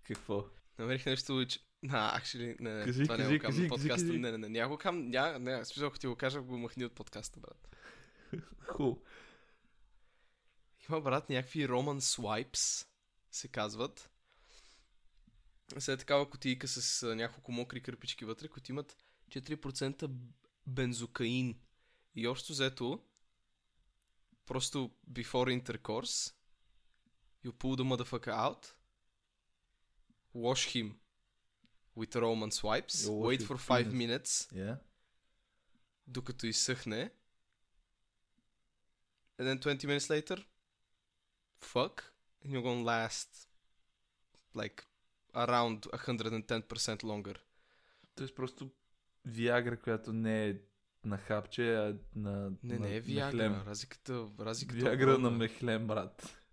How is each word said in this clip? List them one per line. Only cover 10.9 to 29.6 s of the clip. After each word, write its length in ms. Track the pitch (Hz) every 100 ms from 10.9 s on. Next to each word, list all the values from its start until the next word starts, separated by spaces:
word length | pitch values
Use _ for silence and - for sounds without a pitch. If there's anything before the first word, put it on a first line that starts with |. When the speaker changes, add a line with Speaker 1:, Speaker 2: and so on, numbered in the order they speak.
| 160
Speaker 2:
брат, 280 | 139 135 -
някакви 380 | 131 127 156 139
Roman 300 | 123 143 139
swipes, 880 | 127 - 107 107 127 - - - - _ _ _ _
се 180 | - 127
казват. 600 | - 107 107 135 - - _ _ _ _ - - - _ _ - - - - - - _ -
След 200 | 135 135
такава 320 | - 143 143
кутийка 380 | - 135 127 135
с, 340 | 131 123 -
а, 120 | 120
няколко 380 | 113 120 - -
мокри 300 | 120 123 127
кърпички 420 | - 127 - -
вътре, 240 | 110 113 151
които 240 | - -
имат 240 | 135 147 - _ _ -
четири 260 | 139 127 151
процента 520 | - 131 135 135 151 127 120 - _ _ -
бензокаин. 920 | 131 127 120 117 - 120 123 127 113 - _ _ _ _
И 120 | - 117
общо 260 | 127 -
взето, 500 | 147 135 131 120 - _ _ _ _ _ _ _ _ _ _ _ _ _ _ -
просто 440 | 127 127 143 123 - -
before 500 | 120 113 127 127 123
intercourse, 720 | 123 110 - 110 - - - - _ - _ - _ _ _ _ _ _
you 80 | 123
pull 240 | - 131 131
the 80 |
motherfucker 480 | 131 123 123 98 -
out, 400 | 110 120 - - - _ _ _ _ _ _ _ _